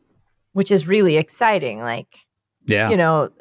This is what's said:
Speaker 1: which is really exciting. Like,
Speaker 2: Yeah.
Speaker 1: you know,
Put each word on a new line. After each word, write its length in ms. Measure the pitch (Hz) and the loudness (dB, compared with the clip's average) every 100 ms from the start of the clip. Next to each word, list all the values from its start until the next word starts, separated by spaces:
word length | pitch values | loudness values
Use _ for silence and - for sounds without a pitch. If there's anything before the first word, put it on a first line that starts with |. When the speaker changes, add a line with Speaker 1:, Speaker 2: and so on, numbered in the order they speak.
| _ _ _ _ _ | _ _ _ _ _
Speaker 1:
which 180 | 190 190 | -4 0
is 160 | 202 156 | 0 2
really 300 | 208 190 156 | 2 2 2
exciting. 640 | 156 - 233 202 139 107 | -2 -2 0 0 -4 -8
Like, 440 | 120 117 - _ _ _ _ _ - | -8 -10 -12 _ _ _ _ _ -2
Speaker 2:
Yeah. 240 | 104 110 | 0 0
Speaker 1:
you 40 | 185 | 2
know, 320 | 165 160 135 - | 2 0 -2 -8